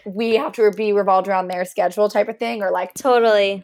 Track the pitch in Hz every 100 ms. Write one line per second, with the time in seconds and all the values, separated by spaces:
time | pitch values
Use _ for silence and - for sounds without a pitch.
0 | 208 190 226 220 302 - 214 202 214 202
1 | 196 190 185 190 185 180 185 - 180 196
2 | 208 208 214 220 233 233 190 180 185 -
3 | 269 240 226 208 196 196